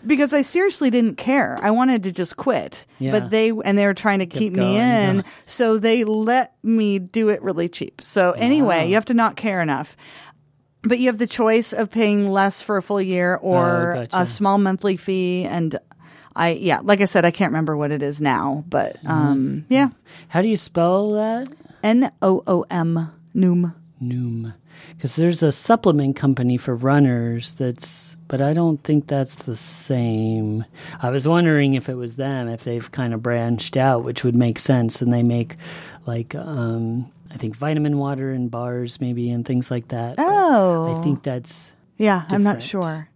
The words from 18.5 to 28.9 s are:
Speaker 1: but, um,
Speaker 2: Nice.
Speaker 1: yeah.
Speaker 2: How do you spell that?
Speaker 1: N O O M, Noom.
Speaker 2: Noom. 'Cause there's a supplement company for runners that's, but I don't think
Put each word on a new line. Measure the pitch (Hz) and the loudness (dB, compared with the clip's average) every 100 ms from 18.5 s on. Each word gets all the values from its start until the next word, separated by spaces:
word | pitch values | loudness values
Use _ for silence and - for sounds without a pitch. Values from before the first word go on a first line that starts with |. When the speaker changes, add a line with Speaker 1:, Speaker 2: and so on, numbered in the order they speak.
| 139 160 | -4 -2
Speaker 1:
but, | - - - - | -2 -2 -6 -4
um, | - 143 135 131 139 | 0 2 2 0 -4
Speaker 2:
Nice. | 156 | 0
Speaker 1:
yeah. | 262 277 - _ - - | 2 2 0 _ -20 -4
Speaker 2:
How | 165 | 0
do | 214 | 2
you | 214 | 0
spell | - 175 170 190 208 | -2 0 2 4 2
that? | 208 220 226 269 - - - | 0 -2 -4 -8 -14 -20 -4
Speaker 1:
N | 214 233 262 _ | 2 4 2 _
O | 185 190 - | 2 2 2
O | 180 - | 0 0
M, | 180 165 165 165 - - | -2 0 -2 -4 -10 -8
Noom. | - 185 175 175 170 - _ | 0 2 4 0 -6 -20 _
Speaker 2:
Noom. | 123 123 120 117 113 - _ - - - | -6 -4 -4 -6 -8 -14 _ -20 -20 -10
'Cause | 127 - | -8 0
there's | 170 165 | 0 2
a | 160 | 0
supplement | 135 - 233 202 151 139 135 | 0 2 2 4 2 2 0
company | 139 127 123 123 | 0 2 0 0
for | - 120 | -2 -2
runners | 131 143 139 123 117 117 113 | 2 4 4 2 -2 -4 -8
that's, | - 127 120 - - - - - | -6 -6 -6 -12 -16 -18 -20 -8
but | 135 | -2
I | 139 | 0
don't | 160 170 151 | 2 2 0
think | - | 2